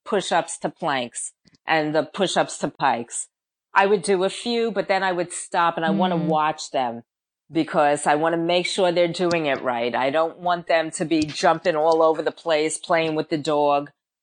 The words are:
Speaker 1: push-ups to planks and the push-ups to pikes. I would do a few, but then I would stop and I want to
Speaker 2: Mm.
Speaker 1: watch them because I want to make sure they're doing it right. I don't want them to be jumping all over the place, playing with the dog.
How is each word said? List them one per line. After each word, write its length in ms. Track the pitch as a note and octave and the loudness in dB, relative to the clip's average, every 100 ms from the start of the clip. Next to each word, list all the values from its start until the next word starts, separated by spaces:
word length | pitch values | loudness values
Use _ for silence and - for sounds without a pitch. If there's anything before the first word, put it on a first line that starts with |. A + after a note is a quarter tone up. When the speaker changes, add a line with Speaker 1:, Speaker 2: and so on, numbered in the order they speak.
Speaker 1:
push-ups 540 | - G3+ - F3 - - | -4 -4 0 -2 -2 -6
to 100 | - | -8
planks 640 | - E3 C3+ A#2+ - - _ _ _ - | -6 -4 -4 -4 -10 -14 _ _ _ -2
and 280 | D#3+ D3+ | 0 2
the 80 | D3+ | 0
push-ups 560 | C#3 - F3+ F3+ D#3 - | -2 -2 0 0 -2 -4
to 100 | G3 | -8
pikes. 600 | - C#3+ A#2 A#2+ - - _ _ _ _ | -2 0 0 -6 -10 -12 _ _ _ _
I 140 | G3+ G3 | 2 4
would 160 | G#3 | 2
do 220 | G3 F#3 | 2 0
a 60 | F#3+ | 0
few, 420 | - A#3+ A#3 A3+ | -2 -4 -2 -2
but 160 | G3 F#3 | -2 -2
then 140 | F#3+ | 0
I 80 | F#3+ | 0
would 200 | F3+ F3 | -2 -4
stop 440 | - - F#3 E3+ E3 | -8 -4 0 0 0
and 100 | D#3+ | 0
I 40 | |
want 220 | D#3+ F#3 | 2 2
to 60 | E3+ | 0
Speaker 2:
Mm. 80 | D3+ | 0
Speaker 1:
watch 440 | D#3 D3+ D#3 - | 0 0 -2 -6
them 300 | C#3 A#2+ A#2 - _ _ _ _ | -4 -4 -6 -14 _ _ _ _
because 540 | D#3+ D#3 F3 D3 D3 E3+ | -4 0 2 4 2 2
I 80 | D3+ | 2
want 160 | E3 | 2
to 60 | E3+ | 0
make 260 | E3 F3+ F3 | 0 0 0
sure 240 | - F3+ | 0 2
they're 160 | F3 F3 | 2 0
doing 400 | D#3+ F3 E3+ D3+ | 2 0 0 0
it 160 | B2+ | -2
right. 320 | B2+ A#2+ A#2+ | -2 -2 -2
I 160 | A#2 C3+ | 0 0
don't 280 | D#3 E3 F3+ | 0 -2 -2
want 280 | F3 F3 E3+ | -4 -2 0
them 240 | E3 D#3+ | 0 0
to 120 | - | -4
be 180 | D#3+ E3 | 0 0
jumping 540 | D3+ - F3+ D#3+ F#3 D#3 | 0 0 2 2 0 2
all 260 | E3 D#3+ | 2 4
over 180 | D#3+ D#3 | 4 2
the 100 | D3+ | -2
place, 440 | - E3+ D3+ D#3 - | -4 0 0 0 -4
playing 360 | - E3 D#3+ | -2 0 0
with 140 | D#3 D#3 | -2 -4
the 100 | D#3 | -4
dog. 520 | D#3 D3 D3 C#3+ C#3+ _ _ _ | 0 0 2 0 -2 _ _ _